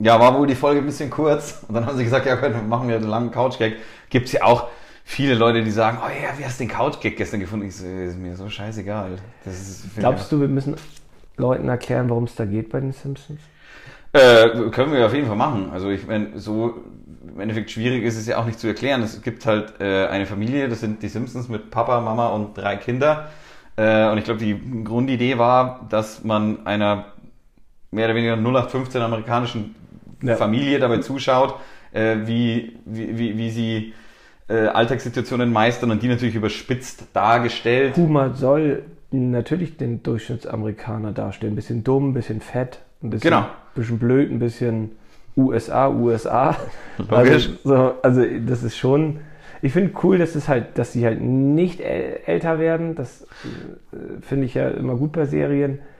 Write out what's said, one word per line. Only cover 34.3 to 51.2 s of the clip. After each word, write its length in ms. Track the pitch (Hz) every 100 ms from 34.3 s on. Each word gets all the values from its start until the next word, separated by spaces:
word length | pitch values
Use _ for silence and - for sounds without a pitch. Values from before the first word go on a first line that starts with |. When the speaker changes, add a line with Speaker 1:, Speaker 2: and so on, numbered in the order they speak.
| - -
Speaker 1:
äh, 180 | 110 107
Alltagssituationen 840 | - 120 123 123 127 117 123 123
meistern 380 | 110 113 120 120
und 120 | 107
die 60 | 123
natürlich 260 | 120 120
überspitzt 720 | 107 104 - - 123 - - -
dargestellt. 840 | 95 104 120 120 - 117 123 135 123
Speaker 2:
Homer 380 | 165 151 131
soll 480 | 123 131 147 151 - - - -
natürlich 680 | 135 123 123 110 165 170 -
den 260 | 127 117
Durchschnittsamerikaner 1120 | - 117 - 117 - 110 107 104 - 110 107
darstellen. 400 | 104 107 - 110
Ein 20 | 107
bisschen 280 | - 120
dumm, 260 | 107 135 139
ein 40 |
bisschen 260 | 127 - 110
fett, 400 | - 123 131 - - _
ein 80 | 117
bisschen, 200 | 113 160
Speaker 1:
Genau. 160 | 147 - - -
Speaker 2:
bisschen 240 | - 117 113
blöd, 320 | 120 131 143
ein 80 | 123
bisschen 540 | 120 117 123 113 107 - - - - -
U 160 | 131
S 160 | 117 -
A, 200 | 123 135
U 220 | 117 120
S 160 | 113 -
A. 300 | 120 143 - - - - -
Speaker 1:
Logisch. 540 | 98 110 123 151 - -
Speaker 2:
Also, 40 | 139
so, 260 | 135 131 -
also 220 | 131 127 117 123 117
das 160 | 120
ist 140 | 117 -
schon, 420 | 131 143 156 151 - - - -
ich 120 | 135
find 300 | 175 196 -
cool, 160 | - 190
dass 160 | 160
es 140 | 151 143
halt, 300 | 127 117 -
dass 140 | 120
sie 120 | 123
halt 160 | 117 110